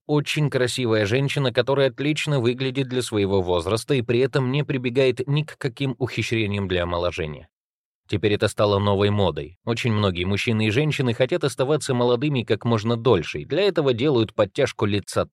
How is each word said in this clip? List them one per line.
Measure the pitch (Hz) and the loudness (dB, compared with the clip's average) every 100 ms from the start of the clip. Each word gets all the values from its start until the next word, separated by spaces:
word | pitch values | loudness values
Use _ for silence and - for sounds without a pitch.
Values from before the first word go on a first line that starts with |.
| - | -2
очень | 147 143 156 147 | -2 0 -2 0
красивая | 131 123 - 120 110 101 | 0 -2 0 0 2 2
женщина, | 123 139 151 131 | 0 0 0 0
которая | 123 117 139 135 | 0 2 2 2
отлично | 117 143 151 - 143 | 0 -2 -2 0 0
выглядит | 117 127 131 127 127 | 2 0 -2 -2 -2
для | 127 | -2
своего | 117 107 98 98 | -2 0 2 2
возраста | 90 87 82 110 - | 2 0 0 -2 0
и | 143 | -2
при | 117 120 | 0 0
этом | 131 143 127 | 2 0 0
не | 139 | -2
прибегает | 143 135 123 123 131 123 131 | -2 -4 -2 2 2 0 -2
ни | 147 | -2
к | 151 - | -2 -6
каким | 139 113 135 127 | -8 -4 -6 -4
ухищрениям | 120 - 110 113 104 101 98 | -4 -4 -2 -2 0 -2 -2
для | 90 | -2
омоложения. | 87 87 87 82 78 71 - _ _ _ _ _ - | 0 -2 -2 -4 -6 -8 -16 _ _ _ _ _ -6
Теперь | 101 107 | -2 0
это | 101 104 | 2 0
стало | - 104 101 | 2 2 4
новой | 101 98 104 | 2 4 2
модой. | 104 92 78 76 - | 4 2 0 -8 -10
Очень | - 117 123 | -6 -2 0
многие | 107 104 90 | 2 0 0
мужчины | 90 101 - 110 110 | -2 -2 0 0 0
и | |
женщины | 107 151 139 127 | 0 0 0 -2
хотят | 113 131 175 | 0 0 0
оставаться | 143 - 131 151 - | -2 -2 0 0 0
молодыми | 123 123 120 151 135 | 0 2 2 0 -2
как | - 110 120 | 0 -2 0
можно | 117 110 117 | 0 0 0
дольше, | 117 98 76 80 | 2 2 2 -8
и | 73 | -4
для | 147 | 0
этого | 202 175 139 | 0 2 0
делают | 117 147 123 107 | 2 2 2 0
подтяжку | - 101 - 127 - 107 | 0 -2 0 -2 0 -2
лица | 101 - 107 85 | -2 -2 -4 -4